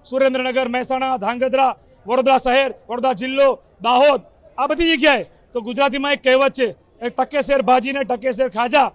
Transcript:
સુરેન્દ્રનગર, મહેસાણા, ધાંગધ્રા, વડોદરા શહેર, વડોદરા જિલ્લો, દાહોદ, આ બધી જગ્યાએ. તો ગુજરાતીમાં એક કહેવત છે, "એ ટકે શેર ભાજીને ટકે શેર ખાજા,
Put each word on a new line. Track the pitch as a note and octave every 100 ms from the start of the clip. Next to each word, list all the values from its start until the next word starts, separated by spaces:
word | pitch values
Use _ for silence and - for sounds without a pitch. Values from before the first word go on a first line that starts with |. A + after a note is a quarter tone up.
| -
સુરેન્દ્રનગર, | C4 C4+ C4 B3+ B3+ B3+
મહેસાણા, | B3 B3 C4 C4 B3+
ધાંગધ્રા, | G3 A#3+ C4 C4 C4 - _ _ F#3+
વડોદરા | B3+ B3+ C4
શહેર, | C4 B3+ C4+ - -
વડોદરા | A#3+ B3+
જિલ્લો, | G3 B3+ C4+ C#4 A#3+ _ _
દાહોદ, | G#3 B3 D4 B3+ - _ _ -
આ | C#4
બધી | D#4 E4 D#4
જગ્યાએ. | D4+ B3+ F3 _ _
તો | A#3+
ગુજરાતીમાં | A3 A#3+ C#4 C4+ C#4+
એક | C#4+
કહેવત | C4 C4 C4+
છે, | - A#3 - _ _
"એ | A#3+
ટકે | A#3+ C4 C#4+
શેર | C4+ C#4
ભાજીને | G3+ B3+ B3 C#4
ટકે | A3+ B3 C4
શેર | A3 C4
ખાજા, | A3+ A#3+ C#4+ A#3